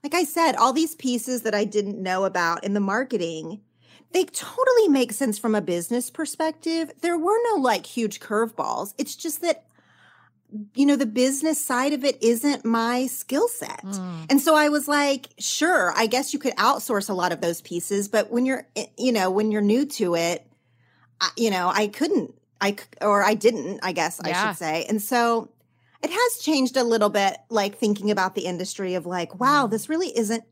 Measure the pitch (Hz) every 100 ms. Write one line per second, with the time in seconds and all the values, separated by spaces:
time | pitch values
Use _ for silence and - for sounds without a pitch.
0 | 285 339 349 339 330 - 240 262 320 -
1 | 262 240 - 247 214 208 208 208 202 202
2 | 190 185 190 180 170 170 202 202 196 214
3 | 262 214 165 160 160 208 _ _ _ -
4 | _ 359 359 - - - 508 480 415 269
5 | 247 220 262 208 226 214 165 175 175 240
6 | - - 311 - 320 320 330 330 320 -
7 | 339 349 339 440 466 403 254 208 - -
8 | 220 - - 208 226 - - 58 202 -
9 | 240 - 330 - 349 - _ _ _ _
10 | _ _ _ _ _ 214 208 - 285 277
11 | 247 214 254 269 311 311 - 247 277 294
12 | 277 - 226 233 285 277 226 226 226 247
13 | 254 - - 277 466 - - - 190 196
14 | 180 165 160 277 330 311 294 294 294 294
15 | 285 277 - - - - 320 339 180 -
16 | 226 240 277 294 262 - 220 277 - 214
17 | 202 185 175 170 170 170 - 170 - 202
18 | 202 220 - 240 262 262 - 220 185 -
19 | 247 226 185 190 214 214 202 233 285 -
20 | 180 170 170 175 _ _ _ _ _ _
21 | _ _ 190 - 226 185 180 202 208 -
22 | 320 370 165 - _ _ 202 202 - -
23 | 208 202 196 214 214 226 151 185 190 170
24 | 165 - - 175 214 185 165 160 - 220
25 | 208 247 233 233 226 _ _ _ _ _
26 | 302 370 494 - - 302 254 262 240 226
27 | 208 196 196 185 _ 220 202 208 220 202
28 | 202 202 185 190 175 180 185 - 190 180
29 | 170 180 170 190 254 294 240 220 - 320
30 | 359 - 214 226 -